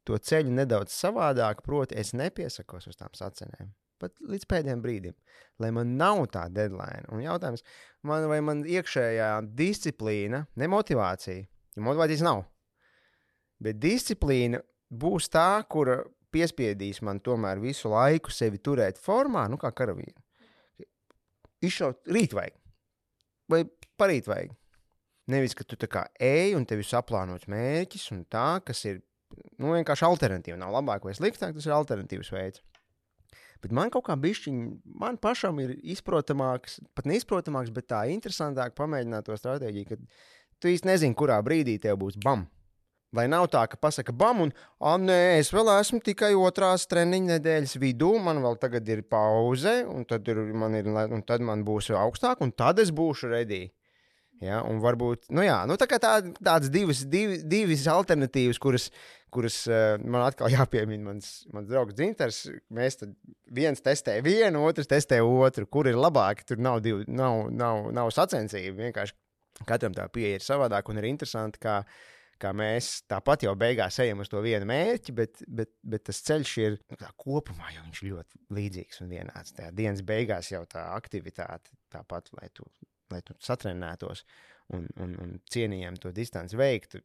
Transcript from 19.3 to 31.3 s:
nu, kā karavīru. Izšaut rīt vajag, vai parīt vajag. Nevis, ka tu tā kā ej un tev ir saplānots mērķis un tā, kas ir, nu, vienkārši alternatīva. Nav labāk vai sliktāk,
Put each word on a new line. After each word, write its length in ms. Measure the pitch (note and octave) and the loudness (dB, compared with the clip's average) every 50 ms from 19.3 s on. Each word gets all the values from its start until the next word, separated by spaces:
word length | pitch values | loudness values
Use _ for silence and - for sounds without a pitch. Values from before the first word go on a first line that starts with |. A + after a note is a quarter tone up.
| B3 F#3 A#2+ G2+ | 0 -2 -2 -2
nu, 80 | A#2+ | -4
kā 140 | D3 - C#3+ | -4 -4 -6
karavīru. 460 | - - B2+ A2+ F2+ - - - - _ _ _ _ _ _ _ _ _ _ _ _ _ - _ _ _ _ _ _ _ _ _ _ _ _ _ _ _ | -4 -2 -4 -4 -4 -6 -8 -14 -16 _ _ _ _ _ _ _ _ _ _ _ _ _ -20 _ _ _ _ _ _ _ _ _ _ _ _ _ _ _
Izšaut 480 | - F3+ F3+ - F#3 C#3 B2 _ _ | -4 -2 -2 0 -2 -2 -2 _ _
rīt 260 | - F3 A3+ A3 C#3 - | -2 0 2 2 2 0
vajag, 240 | G2 F2+ - _ _ _ - - _ _ _ _ _ _ _ _ _ _ _ _ _ _ _ | -4 -6 -6 _ _ _ -20 -20 _ _ _ _ _ _ _ _ _ _ _ _ _ _ _
vai 160 | D#3+ E3 E3 - _ _ - _ _ | 2 2 2 0 _ _ -20 _ _
parīt 340 | _ G#3 G3 F3 B2+ - - | _ 2 4 4 2 0 -2
vajag. 280 | G#2 - G1+ - - _ _ _ _ _ _ _ _ _ _ _ _ _ _ - | -4 -4 -4 -10 -14 _ _ _ _ _ _ _ _ _ _ _ _ _ _ -2
Nevis, 260 | B2+ C#3 C3+ A#2+ - | 0 0 0 0 -2
ka 80 | - - | -6 -12
tu 160 | _ - - | _ -8 -8
tā 80 | - | -8
kā 220 | G#2+ - F#2+ - - _ | -4 -4 -4 -4 -6 _
ej 420 | _ B2+ B2+ C3+ D#3+ F3+ G3+ G#3 | _ 2 4 4 4 4 4 2
un 100 | D#3 B2 | 0 0
tev 140 | - A2+ G#2 | 0 -2 -4
ir 80 | G2+ - | -4 -2
saplānots 580 | - A#2+ A#2+ - A#2 G2+ F#2 F#2 F2+ F2+ - | -2 -2 -2 0 -2 -2 -2 -4 -6 -10 -8
mērķis 640 | - G2+ G#2+ A#2 C3 C#3+ D#3+ F3+ F#3 - G3 - - | -6 -6 -4 -2 0 0 -2 -2 -4 -8 -14 -12 -10
un 140 | A2 F#2 E2+ | -10 -12 -10
tā, 340 | _ - A2+ A#2+ D3 E3+ F3+ - | _ -4 0 0 0 0 -2 -4
kas 200 | - A#2+ - - | -8 -10 -8 -6
ir, 140 | G#2 G2 F#2 - _ _ _ _ _ - - - - _ | -6 -8 -8 -12 _ _ _ _ _ -20 -20 -20 -20 _
nu, 240 | _ - D3 E3 | _ -2 0 0
vienkārši 320 | E3+ D#3+ - C#3+ - E3+ E3 | 0 2 0 0 4 4 4
alternatīva. 500 | F3+ D#3 D#3 A#2 F#2+ F2+ - - E2+ F2 | 4 4 2 0 0 -2 -6 -8 -10 -8
Nav 160 | F#2 F#2 G#2 | -6 -2 -2
labāk 320 | B2 C#3+ C3+ G#2+ G2+ - | 0 0 0 -2 -2 -4
vai 80 | F#2+ G2 | -8 -6
sliktāk, 400 | - D3+ G#3 | -2 -2 -2